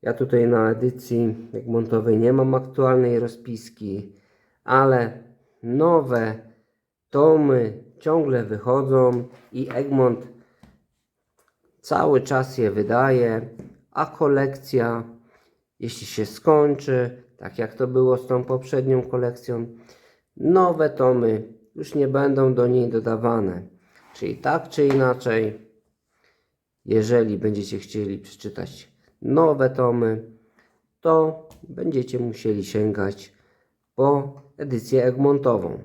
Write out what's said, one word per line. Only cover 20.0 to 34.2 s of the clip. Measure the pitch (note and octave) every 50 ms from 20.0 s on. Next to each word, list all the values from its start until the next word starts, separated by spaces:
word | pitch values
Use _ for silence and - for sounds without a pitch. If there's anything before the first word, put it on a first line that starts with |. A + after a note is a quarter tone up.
| _ _ _ _ _ _ _ -
nowe | - D3 F3 F#3+ F#3 F3+ E3+ D#3 D#3 D3+
tomy | D3+ - C3+ B2+ B2+ B2 A#2 A2+ A2 G#2+ - - - - _ _ _
już | - D#3 - -
nie | D3+ C#3+ B2+
będą | B2+ C#3 C#3 C#3+ C#3 C#3 C#3 C3 B2+
do | B2 A#2+ A#2+
niej | B2 B2+ B2 A#2
dodawane. | A#2 A2+ A2 A2+ A2+ A2 A2+ A#2+ A#2 A2+ G#2 F#2+ F2+ F2 F2+ - _ _ _ _ _ _ _ _ -
Czyli | - - F#2 -
tak | - - C3+ D3+ E3 - -
czy | - - D3 C#3
inaczej, | C3+ C3+ C3 B2+ B2 B2+ - B2+ A2+ A2+ A2+ G#2+ G#2+ - - _ _ _ _ _ _ _ _ _ _ _ _ _ _ _ _ _ _ _ _ _ _ _ _
jeżeli | G#2 G#2 A2+ G#2+ G#2+ A#2+ A#2+ A2+ A2+ G#2 F#2+
będziecie | - G#2+ G#2 G#2 G2 - - G2
chcieli | - - - G#2+ G#2 G2 G2 F#2
przeczytać | - - - - - G#2+ - - F2+ - - - - _ _ _ _ _ _ _
nowe | - - C3 D3+ E3 D#3+ D3+ C3+ C3+ B2+
tomy, | C3 C3 B2+ B2 A#2+ A#2+ A#2 A2+ A2 A2 - - - _ _ _ _ _ _ _ _ _ _ _ _ _
to | _ E3 D#3+ D#3+ D#3+ D#3 D#3+ D#3+ - - - - -
będziecie | - - - - - - C3 B2 B2+ - B2
musieli | A#2+ A#2+ A2 - - A2+ G#2+ G#2 G2
sięgać | - - G#2+ G#2+ G#2+ G2+ G2+ G2 G2 G2 - - - _ _ _ _ _ _ _ _ _ _ _ _ _
po | - C3+ C#3 C#3+ C#3+